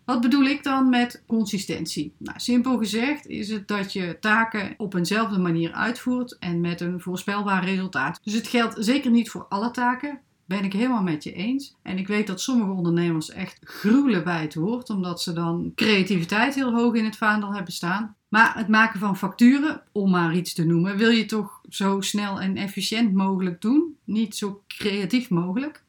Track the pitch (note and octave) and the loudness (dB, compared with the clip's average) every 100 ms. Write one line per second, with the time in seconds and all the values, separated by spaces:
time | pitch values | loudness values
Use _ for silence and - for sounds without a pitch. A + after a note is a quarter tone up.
0 | - B3 A#3+ C#4+ C4+ D4 C#4+ C4+ C4 B3 | -4 0 4 4 4 0 0 2 4 4
1 | B3 - - A3+ G#3 F#3+ - D#3+ E3 - | 2 -4 -2 0 0 -2 -4 -6 -4 -6
2 | - - - - - B3 C4 A#3 G#3 A3 | -8 -8 -12 -8 0 2 2 0 0 0
3 | C4 D4 - - G#3 G#3+ G3 G#3 G3 G3 | -2 -2 -6 -8 -6 -6 -4 -4 -4 -4
4 | F3 E3 G#3+ G#3+ A3+ G#3+ G3 - G#3 F3+ | -4 -4 2 2 2 -2 -6 -8 -4 -2
5 | E3+ G#3+ G3 G3 F3+ E3 E3 - A3 A#3 | 0 0 0 0 0 0 -2 -2 -4 -2
6 | B3+ B3 B3 - F3 E3+ F3 F3 F3 F3+ | -2 -2 -4 -8 -4 -2 -2 -2 -4 -6
7 | F3+ F3+ G3+ G#3 G3+ F#3+ F3+ F#3+ F#3 C3 | -6 -6 -4 -2 0 0 0 -2 -2 -4
8 | C#3 E3 G#3 A3 - A#3+ A3+ - G#3+ C#4 | -4 -4 -4 -4 0 0 0 0 2 2
9 | B3+ A#3 A3 E3+ - G3+ A#3+ B3 B3 B3 | 4 2 2 -6 -6 -4 -4 0 -2 -2
10 | D4 C#4+ _ _ - G3+ G3 G3 B3+ A#3 | -6 -10 _ _ -6 -2 -2 0 0 2
11 | F#3 D3+ - - G#3+ C4+ - _ - F#3 | 0 -2 -6 -6 -2 -2 -4 _ -8 -6
12 | F#3+ G#3 G#3 F3+ - B3 G3 F#3+ E3+ E3+ | -2 -2 -2 -4 0 2 2 0 2 2
13 | E3+ D#3+ - - F3 - - - G3+ C4 | 2 0 -4 -8 -10 -12 -18 -2 4 6
14 | C#4 F#3 E3+ E3 D3+ D#3+ F#3 A#3+ A#3+ G3+ | 6 2 0 -2 -4 -2 -2 -4 -4 -4
15 | F3+ E3+ F#3 E3+ E3+ E3+ E3+ - A3 G3+ | -4 -4 -4 -2 -2 -2 -4 0 2 2
16 | F#3 F#3 E3+ G#3 C4+ C#4 B3+ A#3 A#3+ A3+ | 2 0 0 0 0 0 0 2 2 2
17 | A3 - G#3+ G#3+ G3+ G3+ F3 - F3 G3 | -2 -2 0 0 -2 -6 -8 -6 -4 -4
18 | A3+ - - G#3+ A3+ - G3+ G#3+ A3 F#3 | -6 -10 0 4 4 2 2 4 4 2
19 | G#3 F#3 F#3+ - A#3+ C#4 D4+ - - G#3 | -2 0 -2 4 6 6 2 -4 -6 0
20 | G3 F3+ E3 F3 F3 - D#3+ E3+ F#3 G3+ | 2 4 4 0 -2 0 2 4 2 2
21 | A3+ A#3 G#3 A3 G#3 - - - G3 G3 | 4 4 2 -2 -4 -10 -12 -2 0 0
22 | G3 G#3 G3+ G3 F#3+ F#3+ G3 G3 - A3 | -2 -2 -4 -4 -4 -2 -4 -4 -2 2
23 | A#3 F#3+ F#3+ F#3 F#3 E3+ G#3+ D4 E4+ - | 2 4 2 2 -2 -2 2 2 2 -2
24 | - G#3+ A3 - G3+ G3+ - - G#3 G3+ | -4 -2 -2 -2 -8 -8 -14 -6 -4 -2
25 | F#3+ B3+ A#3+ E3+ F3+ G3+ D4 - | 0 0 0 -2 0 -4 -6 -10